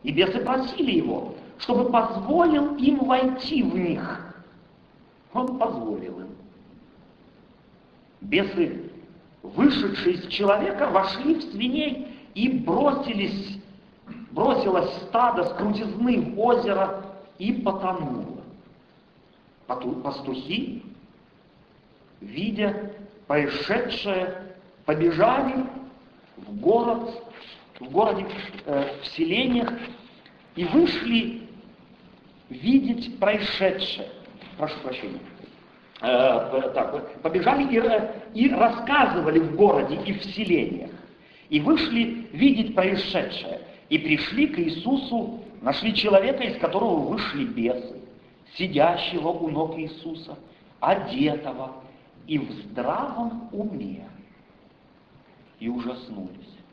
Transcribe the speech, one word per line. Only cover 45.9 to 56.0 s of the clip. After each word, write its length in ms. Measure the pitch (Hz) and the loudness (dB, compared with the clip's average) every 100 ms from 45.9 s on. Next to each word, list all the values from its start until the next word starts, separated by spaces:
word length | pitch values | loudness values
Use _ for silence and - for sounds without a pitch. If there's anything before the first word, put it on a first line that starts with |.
человека, 500 | 202 208 196 233 269 | 0 4 6 4 0
из 140 | 233 - | -4 -2
которого 380 | 170 190 233 160 | 0 0 2 0
вышли 480 | - 113 - 143 | 0 -2 -4 -4
бесы, 520 | 117 120 117 127 - - - - - _ - | -4 0 0 -2 -6 -14 -16 -20 -20 _ -20
сидящего 760 | - 185 143 160 175 - 175 156 | -6 -2 4 4 4 -2 -2 -2
у 200 | 160 160 | -2 -2
ног 280 | 151 160 165 | -2 -2 -4
Иисуса, 600 | 151 - 165 160 - 147 - - - - | -8 -10 -12 -12 -12 -18 -20 -20 -20 -2
одетого 920 | 139 196 147 123 151 147 139 127 131 - - - _ - - | 2 2 0 0 0 0 -6 -8 -10 -12 -20 -20 _ -20 -6
и 120 | 151 | -4
в 120 | 127 | -4
здравом 1000 | 101 - - 123 190 285 233 233 - - | -12 -10 -4 -2 -2 -4 -4 -6 -6 -10
уме, 560 | 202 214 156 - - - - - - _ _ _ _ _ _ _ - _ - - _ | -8 -6 -6 -8 -10 -14 -20 -20 -20 _ _ _ _ _ _ _ -20 _ -20 -20 _
и 100 | 113 | -6
ужаснулись. 880 | 123 120 123 | -6 -6 -10